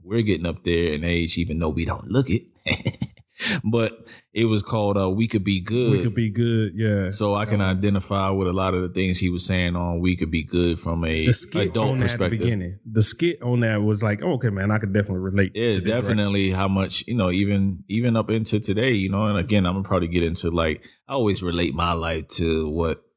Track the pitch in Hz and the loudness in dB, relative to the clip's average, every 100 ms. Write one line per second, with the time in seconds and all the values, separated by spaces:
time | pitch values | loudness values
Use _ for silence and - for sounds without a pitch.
0 | 85 113 104 82 85 80 87 85 85 76 | -4 0 2 0 -2 -4 0 0 0 -2
1 | 85 87 85 - 85 78 80 78 82 - | 0 0 0 -2 -2 -2 -2 -2 -4 -4
2 | - 123 139 95 - _ - - - - | -2 0 0 -2 -4 _ -6 -4 -4 -6
3 | - - _ - - 185 107 117 113 - | -10 -12 _ -6 -4 -2 0 0 0 -4
4 | - - _ 104 113 107 - 113 104 98 | -20 -20 _ 0 2 2 0 0 0 2
5 | 95 98 113 110 95 95 87 117 127 131 | 0 0 0 0 0 -2 0 0 2 2
6 | 113 107 110 101 117 113 107 90 110 101 | 2 0 -2 0 0 2 0 -2 0 0
7 | 92 95 104 101 107 107 95 92 104 101 | 0 0 0 0 0 2 2 2 2 0
8 | - 98 95 98 90 92 95 92 90 92 | 0 -2 0 0 0 0 0 0 -2 0
9 | 92 90 92 87 - 92 87 87 87 85 | 0 2 0 0 0 2 0 0 -2 0
10 | 90 87 90 82 80 87 87 82 85 85 | 0 0 0 -2 -2 0 2 0 -2 -2
11 | 82 80 90 120 - 165 92 113 110 131 | 0 2 2 0 -2 -2 -2 0 -2 0
12 | 123 120 87 110 120 107 90 98 - 110 | 0 0 -2 0 0 -2 -4 -8 -2 2
13 | 107 - 170 - 123 123 113 107 107 104 | 2 2 -2 -2 -2 0 2 2 0 0
14 | 110 104 180 135 117 98 101 107 104 101 | 0 0 -2 -2 -2 0 0 0 0 0
15 | 101 92 95 101 95 104 117 98 90 120 | 0 -2 0 0 0 0 0 2 0 0
16 | 104 107 101 101 95 92 98 98 92 - | 0 0 2 2 2 2 2 2 2 -2
17 | - 117 90 90 101 101 98 87 - 107 | -2 0 2 2 2 2 0 -2 -4 0
18 | 120 113 107 110 110 104 104 101 131 110 | 2 2 2 0 0 -2 0 0 2 2
19 | 95 98 107 101 87 104 90 95 95 92 | 0 0 0 0 2 2 2 0 0 0
20 | 85 87 82 85 85 85 80 76 - _ | 2 0 0 0 -2 0 0 -2 -10 _
21 | - 135 107 90 87 87 85 87 87 85 | -8 -2 0 -2 -2 -2 -2 0 -2 -2
22 | 82 82 73 - 82 80 78 80 82 80 | -2 -4 -2 0 2 0 0 -2 -2 -4
23 | _ | _